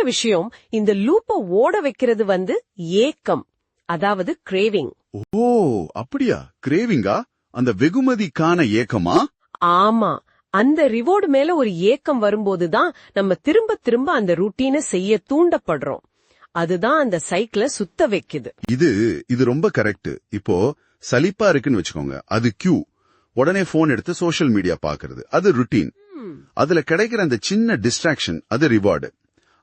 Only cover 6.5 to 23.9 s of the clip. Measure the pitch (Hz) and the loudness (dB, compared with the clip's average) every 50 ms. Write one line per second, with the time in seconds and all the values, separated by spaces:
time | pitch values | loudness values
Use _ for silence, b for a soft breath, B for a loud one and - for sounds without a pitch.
6.5 | _ _ - 131 143 185 240 233 196 127 95 98 110 196 247 - _ _ _ _ | _ _ -4 -2 0 0 2 2 0 0 2 0 0 -2 -4 -8 _ _ _ _
7.5 | - - 127 127 107 92 127 160 185 269 254 262 247 208 214 175 - - 160 165 | -4 -2 0 0 2 2 0 2 2 2 0 0 0 0 -2 -4 -2 0 0 2
8.5 | 175 180 151 110 104 113 123 - - 104 85 87 90 - 190 - - _ _ _ | 2 2 2 2 2 0 0 0 -2 -2 0 2 2 2 0 0 -6 _ _ _
9.5 | - - - 175 175 180 196 214 226 226 214 175 139 - - _ _ _ _ _ | -8 -2 0 2 4 4 4 4 2 2 0 -2 -2 -6 -8 _ _ _ _ _
10.5 | - 190 220 269 311 320 302 262 220 233 233 320 381 415 392 330 269 269 277 320 | -2 2 2 2 4 4 2 2 2 0 0 2 2 2 2 2 2 2 2 2
11.5 | 359 311 254 214 180 165 180 202 262 285 - - 285 240 214 202 208 214 214 196 | 2 0 0 0 0 0 2 2 2 2 0 -2 -2 0 0 0 0 0 -2 -2
12.5 | 190 170 175 165 160 233 302 349 B B B B B 196 202 190 180 - _ 285 | 0 0 -2 0 2 0 0 0 B B B B B -2 0 0 0 0 _ 2
13.5 | 320 453 453 427 440 - _ 254 233 240 269 330 339 254 208 175 170 160 190 214 | 2 2 2 2 -4 -4 _ 0 0 0 0 0 0 0 0 0 0 0 0 -4
14.5 | - - 262 269 269 311 - - - 180 185 202 220 202 - _ 277 302 349 349 | -2 -2 -2 0 0 -2 -2 -2 -4 -4 0 0 -2 -2 -2 _ 0 2 2 2
15.5 | 330 277 - - 160 139 - 139 123 - - _ b b b b b b b b | 2 -2 -2 -4 -4 -4 -4 -6 -8 -8 -12 _ b b b b b b b b
16.5 | _ 170 170 165 185 175 180 240 - 320 285 233 180 160 - - 180 180 233 220 | _ -4 -2 -2 0 0 0 0 2 2 2 0 -2 -4 -4 -2 -2 -2 -2 -2
17.5 | - 202 220 285 - - 202 - _ - 349 262 202 170 - _ - 147 110 - | -2 -2 -2 -2 -2 -4 -8 -8 _ -2 0 0 0 -2 -4 _ -10 -10 -10 -10
18.5 | - _ - - 120 127 175 156 104 98 113 113 85 71 - - 123 120 131 117 | -14 _ -4 -4 0 2 4 2 4 2 2 0 0 -4 -4 -4 0 2 2 2
19.5 | 123 151 175 208 - 127 104 104 101 - - 78 65 55 _ _ - 101 - - | 2 2 0 0 0 0 0 0 -2 -4 -8 -10 -10 -10 _ _ -10 -8 -2 -2
20.5 | 95 87 101 135 156 - _ _ _ _ - - - 123 151 202 196 - 220 196 | 0 2 0 0 -2 -6 _ _ _ _ -6 -2 0 0 2 0 0 0 2 2
21.5 | 160 135 110 147 127 95 80 - - 80 71 69 67 67 - _ 98 113 117 120 | 2 2 0 0 -2 -2 -2 -6 -8 -8 -8 -8 -8 -10 -8 _ -4 0 0 0
22.5 | 101 - - 185 160 95 - - _ _ _ _ _ _ _ _ _ 110 131 160 | -2 0 0 2 2 2 0 -6 _ _ _ _ _ _ _ _ _ 0 0 2
23.5 | 190 196 180 - - 156 160 156 | 2 0 -2 0 0 2 2 2